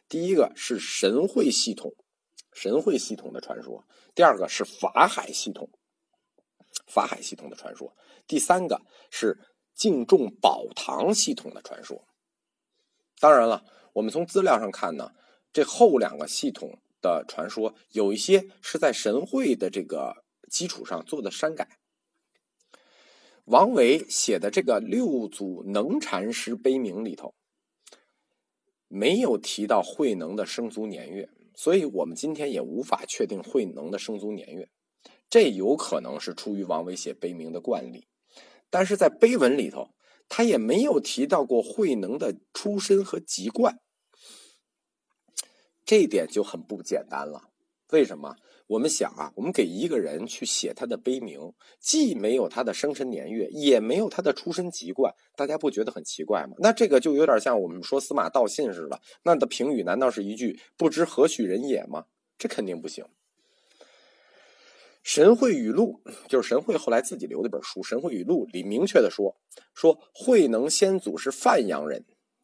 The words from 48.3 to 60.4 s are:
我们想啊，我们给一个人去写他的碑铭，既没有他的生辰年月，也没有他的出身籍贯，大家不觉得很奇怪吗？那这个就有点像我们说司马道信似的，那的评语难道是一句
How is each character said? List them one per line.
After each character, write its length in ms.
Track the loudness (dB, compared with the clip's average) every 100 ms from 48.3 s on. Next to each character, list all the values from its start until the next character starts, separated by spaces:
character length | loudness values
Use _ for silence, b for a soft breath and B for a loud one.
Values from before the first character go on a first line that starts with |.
| -16 b b -6
我 120 | -2
们 100 | -2
想 220 | -2 -4
啊， 200 | -4 -10 -8
我 80 |
们 80 | -4
给 120 | 0
一 240 | 0 -2 -2
个 120 | -2
人 260 | -2 -6 -10
去 180 | -10
写 300 | -6 -4 -4
他 140 | -6 -8
的 100 | -4
碑 220 | -2 -4
铭， 340 | -6 -12 -16 b b b
既 360 | -2 2 2 2
没 180 | 0
有 160 | 2 0
他 140 | -2
的 100 | -4
生 180 | -2 -4
辰 160 | -4 -6
年 200 | -6 -6
月， 160 | -6 -6
也 280 | 0 4 4
没 180 | 4 0
有 120 | -2
他 140 | -2
的 100 | -2
出 180 | -2 -4
身 200 | -6 -6
籍 200 | -8 -8
贯， 220 | -2 -2 -2 _ -8
大 100 | -6
家 100 | -2
不 140 | -2
觉 140 | -2
得 80 | -4
很 120 | -6
奇 200 | -12 -8
怪 240 | -2 -2 -4
吗？ 80 | 0
那 160 | 2
这 140 | 4 4
个 120 | 4
就 140 | 4
有 140 | 4 4
点 120 | 4
像 220 | 2 0
我 60 | 0
们 160 | -6
说 180 | -4 -4
司 140 | -2 -2
马 120 | 0
道 200 | 2 0
信 260 | 0 -4
似 160 | -6 -10
的， 100 | -12 b b
那 140 | 2 4
的 100 | 2
评 260 | -2 -2
语 120 | 0
难 160 | 0 2
道 100 | 2
是 140 | 0
一 120 | -6
句 240 | -6